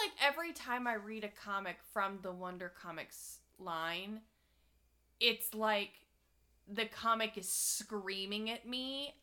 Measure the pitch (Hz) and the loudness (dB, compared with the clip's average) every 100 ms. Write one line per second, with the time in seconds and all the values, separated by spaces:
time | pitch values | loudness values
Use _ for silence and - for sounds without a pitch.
0 | 415 - 277 285 339 - 262 247 247 220 | 2 4 4 4 -4 -6 -2 0 0 -2
1 | 208 220 208 - 208 196 185 175 - 214 | -4 -6 -6 -8 -4 -2 -2 -6 -4 0
2 | 196 196 185 180 180 180 180 - 175 160 | 0 0 -6 -6 -6 -6 -8 -8 -8 -8
3 | - - - - _ - 185 160 165 170 | -8 -12 -14 -14 _ -12 -4 -2 0 -2
4 | 196 220 - _ _ _ _ _ _ _ | -4 -8 -12 _ _ _ _ _ _ _
5 | _ _ 233 220 - 214 220 208 190 - | _ _ 6 6 0 2 4 4 2 -8
6 | _ _ _ _ _ _ - 208 220 - | _ _ _ _ _ _ -6 -2 -2 0
7 | 226 226 220 208 180 - - - 208 214 | 4 4 4 0 -2 2 2 2 -2 -4
8 | 190 196 196 208 220 233 233 254 262 277 | -2 -2 0 0 0 -2 -4 -4 -2 -4
9 | 285 - | -6 0